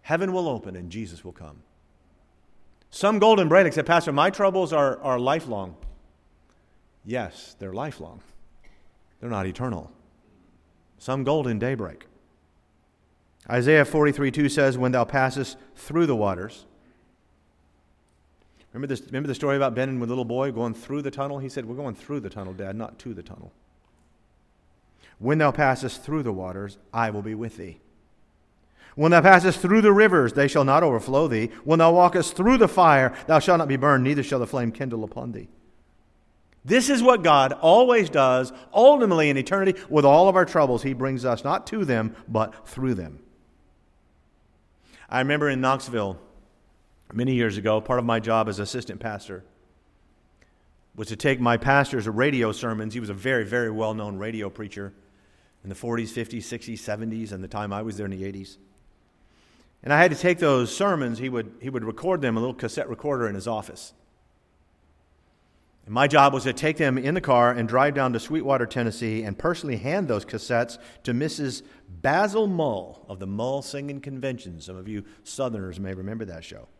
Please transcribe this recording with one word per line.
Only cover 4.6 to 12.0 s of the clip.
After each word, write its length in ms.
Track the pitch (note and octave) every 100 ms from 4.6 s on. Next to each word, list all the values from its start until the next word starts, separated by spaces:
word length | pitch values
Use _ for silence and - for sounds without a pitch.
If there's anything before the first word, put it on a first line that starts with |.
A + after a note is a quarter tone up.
| E3
are, 300 | D#3 C#3 -
are 160 | C#3+ B2
lifelong." 580 | B2+ D#3 C#3 G#2+ F#2 D#2+ - - _ _ _ _ _ _ _ _ _ _
Yes, 520 | G#2 A#2+ G2 - - _
they're 160 | G2
lifelong. 480 | G2 D3 - D#2+ - - - - - - _ - _ _ _
They're 100 | A#2+
not 160 | G#2+ F#2+
eternal. 440 | F2 B2+ F#2 D#2 - _ _ _ _ _ _ _ _ _ _
Some 240 | - C3+
golden 340 | C3 D#3 B2+ G#2+
daybreak. 480 | A#2+ B2+ F#2 -